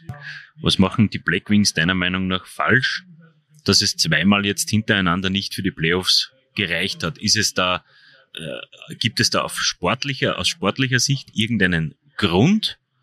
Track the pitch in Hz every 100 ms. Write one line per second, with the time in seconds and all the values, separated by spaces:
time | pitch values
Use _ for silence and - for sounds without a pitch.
0 | - - - - - - 110 - 92 -
1 | 101 - - 98 - 104 101 - 82 92
2 | 90 92 92 92 - - 76 120 131 -
3 | - - - _ _ _ - 196 101 -
4 | 82 76 95 101 98 98 - 107 110 104
5 | 92 90 95 98 - - 95 - 80 90
6 | 92 - - _ _ - 92 82 98 -
7 | 85 - 107 107 95 - 90 90 _ _
8 | - - _ - 80 60 - - - -
9 | 120 - - 95 64 - - - 90 120
10 | 143 131 120 - 90 - 95 117 131 123
11 | - 139 - - 110 113 90 85 78 -
12 | _ - 95 87 143 214 - - _ _